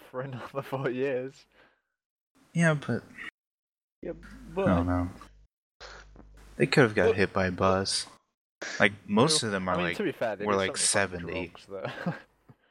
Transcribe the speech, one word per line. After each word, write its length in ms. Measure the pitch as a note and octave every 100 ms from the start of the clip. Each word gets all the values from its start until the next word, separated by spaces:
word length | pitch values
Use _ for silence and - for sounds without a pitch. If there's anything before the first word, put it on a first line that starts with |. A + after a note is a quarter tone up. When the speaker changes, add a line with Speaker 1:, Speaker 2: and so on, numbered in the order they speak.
| -
Speaker 1:
for 100 | B2+
<laughs> 0 |
another 400 | C3+ B2 - C#3
four 280 | - C3+ C#3
years. 440 | B2+ C#3 B2+ C3 - _ _ _ _ _ _ _ _ _ _ _
Speaker 2:
Yeah, 220 | E3 E3+ D3
but 260 | - A#2+ - - - - _ _ _ _ _ _
Speaker 3:
Yeah, 80 | F3
Speaker 2:
I 40 | E3 - - -
Speaker 3:
but 120 | F3 G3
Speaker 2:
don't 180 | F2 F2
know. 240 | F2+ F2+ - - - _ _ _ _ - - - - - - - -
They 100 | C#3+
could 160 | D#3+
have 100 | A#2
got 140 | G#2+ F2+
Speaker 3:
but 80 | G2+
Speaker 2:
hit 180 | F#2
by 140 | G2 F#2
a 40 |
bus. 540 | F2+ F#2+ F#2+ G2 - - - _ _ _ _ - -
Like, 120 | G#2 G#2 -
most 320 | G#2 D3+ D#3
Speaker 1:
True. 80 | A2
Speaker 2:
of 60 |
them 140 | G2 F#2
Speaker 1:
I 40 |
Speaker 2:
are, 40 | F2+
Speaker 1:
mean, 80 | F2
Speaker 2:
like, 100 | -
Speaker 1:
to 60 |
be 80 | F#3
fair, 240 | - A2+ G2
they 100 | G#2
Speaker 2:
were, 60 |
Speaker 1:
did 60 | G2
Speaker 2:
like, 180 | F#2+ -
Speaker 1:
so 220 | - G#2+ F#2+
many 20 |
fucking 180 | F2 E2+
Speaker 2:
seventy. 200 | F2 E2+
Speaker 1:
drugs 460 | - - F#2+ A#2+ - E3+
that 100 | -
<laughs> 40 | - _ - _ _